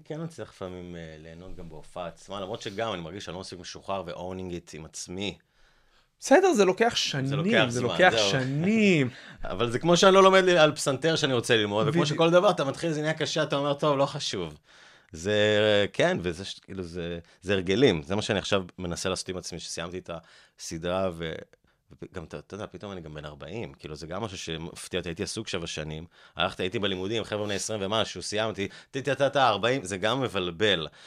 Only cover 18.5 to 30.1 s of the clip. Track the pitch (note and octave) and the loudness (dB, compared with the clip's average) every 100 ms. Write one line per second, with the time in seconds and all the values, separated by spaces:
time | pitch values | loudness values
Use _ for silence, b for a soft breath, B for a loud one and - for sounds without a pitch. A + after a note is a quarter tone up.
18.5 | G2 F2+ - F2+ E2+ F#2+ F2+ - F#2 - | -2 -2 -8 -6 -4 -4 -4 -6 -10 -10
19.5 | E2 - - E2+ F2+ F2 E2 - b b | -10 -10 -10 -10 -10 -12 -14 -14 b b
20.5 | b - E2 F2 F#2 F#2+ E2 D#2+ D#2 - | b -12 -8 -2 -2 -2 -4 -8 -10 -14
21.5 | _ _ _ _ B1+ - F2+ D#2+ D2+ - | _ _ _ _ -18 -16 -14 -12 -14 -14
22.5 | G2 G2 F2 G2+ F#2 D#2+ D2+ D2+ D2 D#2+ | -12 -12 -12 -12 -12 -12 -12 -14 -14 -12
23.5 | A2 G#2+ - D2+ D2 D#2+ F#2 A2 F#2+ - | -12 -12 -14 -14 -14 -10 -8 -8 -10 -8
24.5 | D#2+ E2 - - F2+ E2+ E2 F#2+ A2 A2 | -8 -8 -12 -8 -6 -6 -6 -6 -8 -8
25.5 | F#2 E2 - D#2 D#2 F2 b b b F#2 | -8 -8 -8 -8 -10 -14 b b b -2
26.5 | - F#2 G#2+ G2+ F#2 F#2+ A2+ F#2 G#2 G#2 | -2 -4 -2 -2 -2 -4 -4 -4 -4 -4
27.5 | G2 - G#2+ F#2+ A2 G2+ F#2 - G#2 A2 | -4 -4 -4 -2 -2 -2 -6 -6 -4 -4
28.5 | F#2+ G2 B B C3+ C3+ B2+ C#3 C#3+ B2+ | -2 -6 B B -8 -4 0 0 4 2
29.5 | G2+ A2+ C3 F#2 F#2+ G#2+ | 4 2 0 -2 -2 0